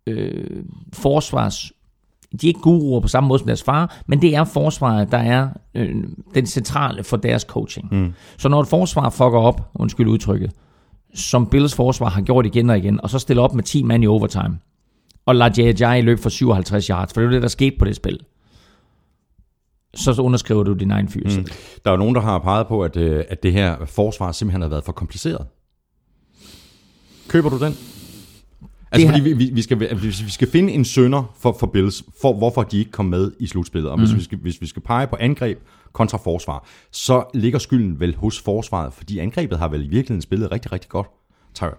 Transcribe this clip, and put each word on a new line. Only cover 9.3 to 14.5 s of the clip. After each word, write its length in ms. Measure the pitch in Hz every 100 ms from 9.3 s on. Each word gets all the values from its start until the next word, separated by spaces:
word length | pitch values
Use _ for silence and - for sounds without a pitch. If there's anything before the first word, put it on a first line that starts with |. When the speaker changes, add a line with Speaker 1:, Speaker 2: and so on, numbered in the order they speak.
| 117
Speaker 1:
op, 320 | 117 - -
undskyld 340 | - 117 - 110
udtrykket, 420 | 110 104 98 98 - _ _ _ _ _
som 320 | - - 127 110
Bills 280 | 139 147
forsvar 340 | - 127 127 117
har 120 | 98
gjort 240 | 95 127 110
igen 240 | 117 120
og 80 | 104
igen, 220 | 95 104
og 100 | 95
så 80 | 127
stiller 240 | - 120
op 120 | 127
med 80 | 120
ti 180 | - 147
mand 220 | 120 117
i 20 | 107
overtime, 520 | 110 104 95 -